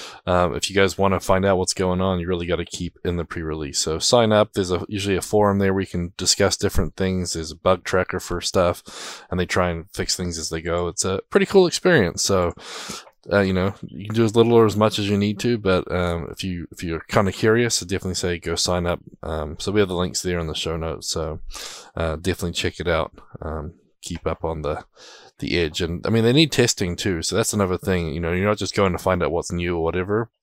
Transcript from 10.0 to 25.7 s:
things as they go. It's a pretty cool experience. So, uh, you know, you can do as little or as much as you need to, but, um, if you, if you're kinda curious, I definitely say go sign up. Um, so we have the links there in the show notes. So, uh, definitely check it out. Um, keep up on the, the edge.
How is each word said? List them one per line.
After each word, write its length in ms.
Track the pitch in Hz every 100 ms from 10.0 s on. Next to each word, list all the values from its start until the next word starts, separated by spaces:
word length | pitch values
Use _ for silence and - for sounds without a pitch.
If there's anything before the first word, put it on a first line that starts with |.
| 92 -
things 200 | 90 80
as 100 | 76
they 140 | 80
go. 260 | 82 87 87
It's 160 | 76
a 160 | 98 95 -
pretty 160 | - 196
cool 200 | 196 180
experience. 560 | - - 165 90 -
So, 320 | - 98 87 - - - - - - _ -
uh, 80 | 101
you 120 | 95
know, 220 | 92 95 104
you 240 | - 67 104
can 80 |
do 100 | 110
as 100 | 113
little 200 | 117 117
or 120 | 117 110
as 100 | 101
much 220 | 107 104
as 100 | 101
you 100 | 101
need 200 | 104 101
to, 180 | 120 117
but, 300 | 98 90 -
um, 360 | 90 87 85 -
if 100 | -
you, 240 | 98 87 -
if 100 | -
you're 180 | 87 80 -
kinda 220 | - 113
curious, 500 | - 113 113 120 -
I 40 | 87
definitely 280 | 95 95
say 240 | 87 90 85
go 180 | 82 85
sign 280 | - 87
up. 160 | 87 82 - -
Um, 340 | 73 80 76 76
so 100 | -
we 80 | 104
have 100 | 98
the 60 |
links 280 | 87 90 -
there 180 | 92 90
in 80 | 80
the 60 |
show 220 | 76 85 82
notes. 320 | 80 - -
So, 320 | 90 78 80 - - - - -
uh, 220 | - 82 80
definitely 360 | 92 85 87
check 280 | 82 87 -
it 80 | 87
out. 240 | 82 - - - -
Um, 340 | 78 78 76 - _ _
keep 260 | - 85 85
up 160 | 82
on 180 | 82 82
the, 220 | 73 80 - - - - - -
the 180 | - 87
edge. 240 | 80